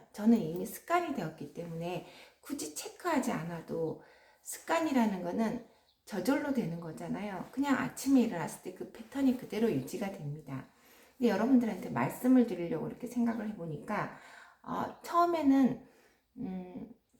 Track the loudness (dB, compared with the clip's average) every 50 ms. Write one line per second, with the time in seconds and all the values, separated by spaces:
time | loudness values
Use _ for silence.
0 | -12 _ -6 0 4 4 4 4 4 0 -4 -4 -6 -6 -10 -8 -4 0 0 0
1 | 0 -2 -4 -4 -6 -6 -6 -10 -12 -12 -10 -10 -10 -8 -8 -6 -6 -6 -6 -8
2 | -8 -12 -18 -20 -20 -20 _ _ -12 -10 -8 -8 -8 -8 -8 -10 -12 -12 -10 -6
3 | -2 0 2 2 2 0 -2 -4 -4 -6 -8 -8 -8 -6 -4 -2 -2 -2 -4 -8
4 | -12 -20 -20 _ _ _ _ _ -14 -12 -12 -10 -4 -2 0 0 2 2 2 4
5 | 4 2 0 -2 -4 -4 -2 0 0 0 -2 -6 -8 -12 _ _ _ _ _ _
6 | _ -10 -6 -2 2 2 2 2 2 -2 -2 -2 -2 -2 -4 -6 -8 -10 -10 -8
7 | -6 -6 -6 -6 -6 -6 -6 -8 -10 -6 -4 -2 2 2 2 2 0 -2 -6 -4
8 | 2 6 6 6 6 4 2 -2 -4 -6 -8 -10 -12 -12 -10 -10 -12 -12 -14 -16
9 | -16 -10 -2 2 2 2 2 2 -2 -6 -2 0 2 2 2 0 -2 -4 -6 -4
10 | -4 -4 -6 -6 -8 -8 -8 -10 -10 -10 -10 -10 -10 -14 _ _ _ -20 -20 -20
11 | -20 -16 _ 2 2 4 4 4 4 6 6 6 6 4 -2 -4 -6 -4 -2 0
12 | 0 0 -2 0 4 6 8 8 6 6 2 -4 -4 -4 -4 -4 -4 -6 -8 -10
13 | -10 -6 -2 0 0 0 0 -2 -4 -6 -6 -8 -8 -8 -8 -8 -6 -6 -4 -4
14 | -4 -6 -8 -14 -20 -20 -20 -20 -20 -20 -20 _ -10 -8 -6 -4 -4 -6 -8 -12
15 | -6 0 2 4 4 4 4 4 6 6 8 8 6 6 4 0 -10 -18 _ _
16 | _ _ _ _ _ _ -12 -10 -8 -8 -8 -8 -10 -12 -14 -14 -16 -16 -18 _
17 | _ _ _